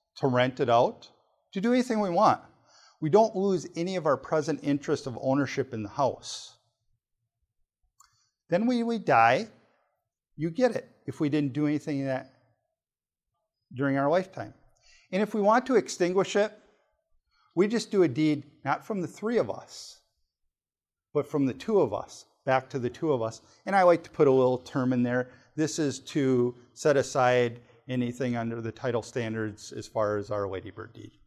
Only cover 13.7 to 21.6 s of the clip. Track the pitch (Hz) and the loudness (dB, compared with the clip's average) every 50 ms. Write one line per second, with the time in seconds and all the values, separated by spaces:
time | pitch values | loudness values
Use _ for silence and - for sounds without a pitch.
13.7 | - 123 139 139 135 135 139 143 156 185 185 185 - 139 107 - - _ _ _ | -6 -4 -2 -2 0 0 0 2 2 0 0 -4 -8 -14 -16 -16 -16 _ _ _
14.7 | _ _ _ _ _ _ _ _ - 185 220 214 - 220 202 202 220 247 247 254 | _ _ _ _ _ _ _ _ -4 -2 -2 -2 -2 0 2 4 4 2 2 2
15.7 | 262 214 - - - - 180 170 180 196 185 - - 202 208 214 - - _ _ | 2 0 0 0 -2 -2 -2 0 2 0 0 0 2 0 0 0 -2 -10 _ _
16.7 | _ _ _ _ _ _ _ _ _ _ _ _ _ _ _ _ - 165 190 208 | _ _ _ _ _ _ _ _ _ _ _ _ _ _ _ _ 0 0 2 2
17.7 | 226 226 - - - 196 180 156 120 139 156 156 151 143 147 - _ _ - 131 | 0 -2 -4 0 2 2 2 2 2 0 0 0 0 -2 -4 -12 _ _ -6 -4
18.7 | 143 - - - 220 196 170 143 - - 208 220 240 214 147 104 95 - - - | -4 -4 -4 -6 -6 -6 -6 -6 -8 -8 -6 -2 0 0 0 -2 -4 -10 -12 -18
19.7 | - - - - - - _ _ _ _ _ _ _ _ _ _ _ _ _ _ | -18 -18 -18 -20 -20 -20 _ _ _ _ _ _ _ _ _ _ _ _ _ _
20.7 | _ _ _ _ _ _ _ _ - 147 139 143 - 151 139 131 113 - | _ _ _ _ _ _ _ _ -4 -4 -4 -2 -2 -2 0 -2 -2 -4